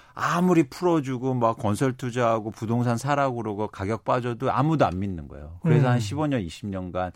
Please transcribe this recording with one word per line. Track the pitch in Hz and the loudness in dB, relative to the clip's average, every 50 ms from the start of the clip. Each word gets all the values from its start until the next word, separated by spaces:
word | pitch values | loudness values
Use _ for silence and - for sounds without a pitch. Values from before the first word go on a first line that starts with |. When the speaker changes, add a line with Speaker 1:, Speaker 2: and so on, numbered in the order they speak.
| - - - | -20 -20 -8
Speaker 1:
아무리 | - - 135 156 175 180 180 180 165 156 131 | -6 -2 0 0 2 4 4 4 4 4 2
풀어주고 | - - 180 180 165 160 135 131 131 120 123 131 131 | -2 -2 0 2 2 2 0 -2 -4 -2 -2 -2 0
막 | 127 120 113 113 - | 2 2 2 2 2
건설 | - 104 104 104 143 131 127 | 0 0 0 2 0 0 0
투자하고 | 127 - 127 113 127 120 113 113 113 104 113 | -2 -6 -6 -2 0 2 2 2 0 -2 -6
부동산 | 104 - 117 107 117 120 120 123 117 113 | -8 -8 -4 -2 0 0 2 0 0 -2
사라고 | 120 139 147 139 139 135 123 120 | 0 0 0 2 2 0 -2 -4
그러고 | 107 107 104 98 107 104 | -4 -6 -4 -4 -4 -6
가격 | - - 98 95 113 104 - | -4 -6 -4 -4 -4 -4 0
빠져도 | - 131 123 120 123 117 110 131 127 | 0 0 0 0 -2 -4 -2 -2 -2
아무도 | 92 117 135 156 160 143 131 | 0 2 2 2 4 4 2
안 | 92 85 92 | 2 2 -2
믿는 | 98 101 92 82 73 65 | -4 -4 -6 -8 -10 -12
거예요. | 65 71 73 78 - - | -14 -14 -14 -14 -16 -4
그래서 | - 165 - - 135 123 | 2 4 6 6 6 4
Speaker 2:
음. | 123 | 4
Speaker 1:
한 | 120 | 2
십오 | 110 101 - 143 156 147 | 0 -2 -2 -2 0 0
년, | 139 123 | 0 -2
이십 | 95 82 - - - 104 | -2 -4 -8 -8 -8 -6
년간 | 95 92 92 90 85 92 92 90 - | -6 -6 -6 -4 -4 -4 -4 -4 -6